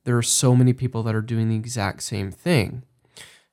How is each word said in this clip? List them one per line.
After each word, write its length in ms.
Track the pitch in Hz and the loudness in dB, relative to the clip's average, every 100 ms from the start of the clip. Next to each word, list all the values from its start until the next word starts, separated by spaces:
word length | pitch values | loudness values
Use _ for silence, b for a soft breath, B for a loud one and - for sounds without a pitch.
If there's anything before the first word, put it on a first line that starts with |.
there 140 | - 120 | -2 0
are 60 | |
so 320 | 117 - 131 123 | 0 2 4 6
many 180 | 127 | 6
people 300 | 123 127 113 | 2 -2 -4
that 100 | 113 | -4
are 80 | 110 | -4
doing 260 | 110 113 110 | -2 -2 0
the 80 | 110 | -2
exact 440 | 110 123 98 - | -4 -4 -4 -4
same 300 | - 104 98 | -8 -6 -6
thing. 500 | - - 156 95 123 - _ _ B B B B | -6 0 0 0 -4 -16 _ _ B B B B